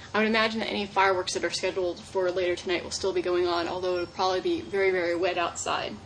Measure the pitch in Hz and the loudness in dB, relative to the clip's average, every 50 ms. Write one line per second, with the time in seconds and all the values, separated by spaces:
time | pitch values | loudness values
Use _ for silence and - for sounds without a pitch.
0 | - - - 208 220 220 226 220 220 226 220 226 202 - 196 208 202 196 - 196 | -12 -2 2 2 4 4 4 4 4 2 2 -2 -4 -2 -2 -4 -4 0 2 4
1 | 190 196 190 180 185 - - 185 170 170 - - - 185 185 196 185 175 165 - | 6 6 4 2 0 -2 -2 -2 -2 -2 -2 0 -2 -2 0 0 -2 -2 -2 -4
2 | - - - 190 185 180 175 190 180 180 175 170 - 190 - - - 127 - - | -10 -4 -2 0 0 2 0 0 0 0 -2 -2 -2 -2 -2 -2 -2 -4 -6 -2
3 | - 190 175 180 170 180 175 175 180 175 170 170 170 - - 185 185 180 180 175 | -2 0 0 0 0 2 2 2 2 2 0 0 0 -2 -4 -4 -2 -2 -2 -2
4 | 175 170 - - 190 185 185 185 180 180 170 160 - - 202 196 190 190 185 185 | -2 -4 -2 -2 0 0 0 0 0 0 -2 -2 -4 -4 -2 2 2 2 2 2
5 | 170 175 175 170 190 175 180 180 170 165 - - - 160 151 147 - - - - | 0 0 0 0 0 0 0 0 -2 -2 -4 -4 -4 -4 -2 -2 -4 -6 -8 -12
6 | - | -16